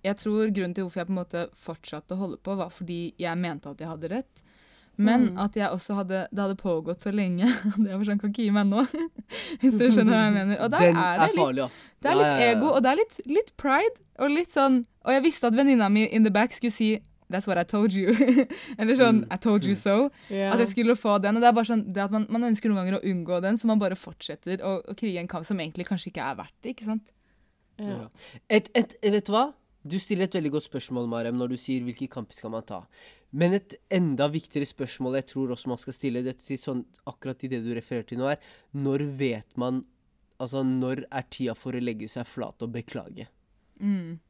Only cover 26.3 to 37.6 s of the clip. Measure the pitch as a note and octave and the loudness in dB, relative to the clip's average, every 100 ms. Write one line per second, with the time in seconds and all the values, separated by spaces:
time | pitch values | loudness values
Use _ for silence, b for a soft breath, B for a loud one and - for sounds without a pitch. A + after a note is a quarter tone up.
26.3 | - - _ - B3 G#3+ A3 G#3+ _ _ | -8 -12 _ -12 -10 -6 -6 _ _ _
27.3 | _ _ _ _ - G#3 A#2+ A2+ B B | _ _ _ _ -12 -10 -10 -12 B B
28.3 | B _ G#3+ - A#3+ G#3+ - G#3 G#3 G3+ | B _ 0 2 -2 -2 -2 0 0 0
29.3 | G#3+ C#4 - _ _ C#3+ F#3 - G3 F#3 | 0 0 -4 _ _ -8 -8 -4 -2 -2
30.3 | F#3 D3+ D3 - C3+ - B2 A#2+ A#2 A#2 | -2 -2 -4 -6 -12 -6 -6 -4 -4 -4
31.3 | B2 B2 B2 - C3 B2 A#2 C3+ - G#2+ | -2 -4 -6 -4 -6 -6 -8 -10 -10 -14
32.3 | - A2+ A2+ - G2 - b b b b | -14 -10 -10 -10 -14 -14 b b b b
33.3 | C#3 F3 G3 _ - _ F#3+ E3+ C3 C#3+ | 0 2 2 _ -20 _ 0 0 0 0
34.3 | D#3+ - D3 C#3+ - B2+ - B2+ C3+ - | -2 -6 -6 -6 -6 -10 -6 -4 -4 -6
35.3 | C3+ C3 B2 - A#2+ - B2 C#3 A#2+ B2+ | -6 -6 -6 -6 -8 -8 -6 -4 -4 -6
36.3 | B2+ - C3+ - B2 - _ - - C3 | -10 -10 -8 -6 -8 -8 _ -18 -12 -12
37.3 | B2+ C3 B2 | -10 -8 -6